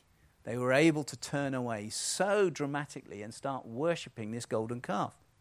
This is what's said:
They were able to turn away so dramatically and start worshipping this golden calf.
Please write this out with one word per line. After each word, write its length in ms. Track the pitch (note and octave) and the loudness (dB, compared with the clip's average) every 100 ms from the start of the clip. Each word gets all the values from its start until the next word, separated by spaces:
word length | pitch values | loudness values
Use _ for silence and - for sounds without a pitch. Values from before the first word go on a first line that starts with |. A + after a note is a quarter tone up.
| _ _ _ _ | _ _ _ _
They 140 | - A#2+ | -6 0
were 160 | B2 | 4
able 320 | C3 E3 D3+ | 8 8 6
to 120 | C#3+ C3 | 0 -8
turn 380 | - C#3+ C#3 | -4 -2 0
away 340 | C3 B2 A2 G#2+ | -2 -2 -4 -6
so 600 | - - - F#3+ G3+ F#3+ | -6 -2 0 2 4 4
dramatically 720 | C#3+ C#3+ C#3+ D3 C#3+ - G2+ | 2 -2 -2 -6 -10 -12 -10
and 100 | G#2 | -10
start 320 | - C#3 C3 G#2+ | -8 -6 -6 -6
worshipping 680 | A#2 D#3+ E3 - - G#2+ | -2 0 0 -4 -8 -6
this 140 | A#2 - | -6 -2
golden 340 | A2 A2+ A#2+ | -2 -2 -4
calf. 340 | - G3 D3+ - _ _ | -2 -2 -2 -6 _ _